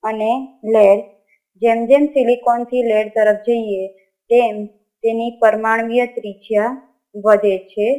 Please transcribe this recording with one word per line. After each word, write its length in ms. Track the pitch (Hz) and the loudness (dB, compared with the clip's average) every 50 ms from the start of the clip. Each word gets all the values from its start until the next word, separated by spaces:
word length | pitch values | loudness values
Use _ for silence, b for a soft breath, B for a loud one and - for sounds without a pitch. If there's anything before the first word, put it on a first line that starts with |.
| - | -6
અને 560 | 220 220 214 214 220 240 262 269 - _ _ - 214 220 | -6 -4 -4 -2 -2 -2 -4 -6 -12 _ _ -4 0 4
લેડ, 260 | 220 208 196 196 202 - - _ _ _ _ _ _ _ _ _ 185 | 6 6 6 4 2 0 -10 _ _ _ _ _ _ _ _ _ _
જેમ 240 | 208 233 226 233 233 | 0 0 0 0 2
જેમ 220 | 226 269 285 294 294 302 | 4 4 4 4 2 0
સિલિકોનથી 720 | 277 240 233 247 240 247 247 240 240 240 240 254 254 240 233 | 0 0 2 0 0 0 -2 -2 -2 -2 -4 -2 -2 0 0
લેડ 240 | 214 214 214 214 214 | 0 0 -2 -2 -2
તરફ 280 | 226 214 214 208 208 214 | 0 2 2 2 0 0
જઈએ 480 | 240 240 233 220 214 202 190 190 196 b b b b b _ _ _ | -2 -2 -2 -2 -4 -6 -6 -6 -10 b b b b b _ _ _
તેમ 380 | 233 240 240 226 214 208 208 208 _ _ _ _ _ _ - | 2 2 2 0 -4 -6 -10 -12 _ _ _ _ _ _ -4
તેની 340 | 226 226 226 233 240 233 - | -4 -2 -2 -6 -6 -4 0
પરમાણવીય 680 | 233 220 214 220 220 220 226 220 226 226 233 247 247 240 240 | 0 0 0 0 -2 -2 -2 -2 -4 -2 -2 -2 -2 -2 -6
ત્રિજ્યા 640 | - - 208 196 190 _ - 220 208 208 240 262 262 - _ _ _ _ _ _ | -12 -12 -12 -14 _ _ -4 -2 -2 -2 -2 -6 -10 -16 _ _ _ _ _ _
વધે 520 | 208 196 214 214 202 208 208 190 190 190 - | -4 2 2 2 4 2 0 -2 -2 -6 -12
છે. 200 | - 214 208 226 269 | -6 -4 -2 -2 -2